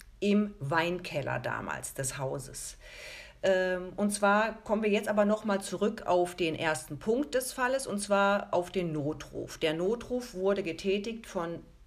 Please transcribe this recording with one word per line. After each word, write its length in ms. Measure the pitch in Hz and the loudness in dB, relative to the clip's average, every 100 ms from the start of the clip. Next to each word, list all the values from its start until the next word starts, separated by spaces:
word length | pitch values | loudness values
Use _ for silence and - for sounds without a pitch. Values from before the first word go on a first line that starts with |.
| - - | -20 -2
im 340 | 202 208 208 - | 4 4 4 -2
Weinkeller 800 | 139 165 170 180 175 156 131 127 | 0 2 2 0 -4 -4 -2 -2
damals 560 | 120 110 92 71 - - | -2 -4 -4 -6 -8 -6
des 240 | 131 139 | -6 -4
Hauses. 580 | 135 143 139 - - - - - - - - - | -4 -4 -8 -12 -12 -14 -18 -16 -16 -16 -18 -2
Ähm, 500 | 190 185 185 185 180 180 | 2 4 2 0 -4 -2
und 160 | 208 | 0
zwar 420 | 202 202 208 220 220 | 4 4 6 4 -2
kommen 220 | - 214 | -2 0
wir 80 | 214 | 4
jetzt 160 | 202 208 | 2 2
aber 180 | 214 208 | 2 4
noch 200 | 214 214 | 4 2
mal 160 | 196 | 0
zurück 420 | - 180 202 - - | 0 0 0 0 2
auf 300 | 180 175 - | 4 4 0
den 180 | 165 | -2
ersten 460 | 151 160 156 - 147 | 0 0 -2 -4 -8
Punkt 340 | 214 233 294 | 0 0 2
des 180 | 254 254 | -2 -2
Falles, 360 | - 254 262 262 | -2 0 0 -2
und 100 | 202 | -4
zwar 520 | 202 196 196 202 - | 2 4 6 4 2
auf 180 | 180 175 | 0 0
den 200 | 196 170 | -2 -2
Notruf. 640 | 151 143 156 - - - - | 0 -2 -4 -8 -10 -8 -2
Der 160 | 165 | 0
Notruf 600 | 160 180 233 - 247 240 180 | 2 0 0 -2 -4 -4 -2
wurde 260 | 190 202 | 2 2
getätigt 640 | 170 160 196 202 214 226 - | 0 -4 0 0 0 -8 -6
von 320 | 185 170 170 - - | -6 -4 -6 -12 -20